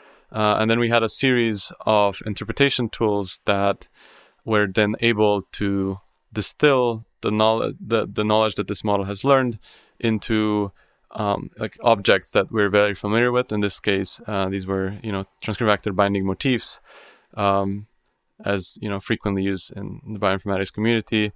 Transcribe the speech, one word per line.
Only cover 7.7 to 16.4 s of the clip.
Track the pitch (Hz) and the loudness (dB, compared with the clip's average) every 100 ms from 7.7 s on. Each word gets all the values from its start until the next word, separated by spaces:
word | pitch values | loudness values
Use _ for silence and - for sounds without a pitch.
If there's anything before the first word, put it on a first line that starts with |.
| 107 | -6
the, | - 113 107 | -2 -2 -2
the | 110 | -2
knowledge | 107 107 110 | 2 2 2
that | 101 98 | -2 -4
this | 101 | -4
model | 107 101 | -2 -2
has | 98 101 | -2 -2
learned | 139 135 127 110 - - _ - | 2 2 2 -4 -12 -20 _ -4
into, | 117 110 - 110 107 104 101 - _ _ _ | -2 0 0 0 2 0 -2 -6 _ _ _
um, | - 104 101 - - | -4 -2 -2 -4 -10
like, | 113 - | -10 -2
objects | 120 113 98 98 - | 2 2 4 2 2
that | 107 95 | 0 0
we're | 113 101 | 0 2
very | 101 104 | 4 2
familiar | 98 104 110 123 | 0 -2 0 2
with. | 123 127 | 0 -2
In | 107 | -2
this | 101 - | -2 -2
case, | - 98 95 - - | -2 -2 -2 -6 -6
uh, | 104 95 | -4 -2
these | 98 92 | -4 -4
were, | 95 95 104 | -4 -4 -6
you | 113 | -6
know, | 98 95 _ | -6 -8 _
transcription | - 104 113 | -8 -2 0
factor | 101 - | 0 0
binding | 95 101 98 | 0 2 2
motifs, | 95 95 | -2 -2